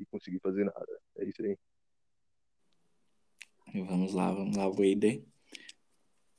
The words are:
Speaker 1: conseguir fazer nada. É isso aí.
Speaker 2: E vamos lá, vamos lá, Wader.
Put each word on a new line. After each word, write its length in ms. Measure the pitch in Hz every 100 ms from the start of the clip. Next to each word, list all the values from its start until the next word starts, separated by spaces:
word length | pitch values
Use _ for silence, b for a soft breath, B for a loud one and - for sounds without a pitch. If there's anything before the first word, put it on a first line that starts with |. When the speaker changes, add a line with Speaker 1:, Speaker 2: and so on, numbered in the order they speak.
| 104
Speaker 1:
conseguir 300 | 107 - 92
fazer 240 | 98 95
nada. 360 | 101 - - - _ -
É 80 | 104
isso 180 | -
aí. 140 | 104 98 _ _ _ _ _ _ _ _ _ _ _ _ _ _ _ _ _ - - _ -
Speaker 2:
E 80 | 101
vamos 320 | 92 90 95
lá, 180 | 95 92
vamos 240 | 95 98 104
lá, 120 | 95
Wader. 520 | 98 98 104 107 135 - _ B B B - _ _ _ _ _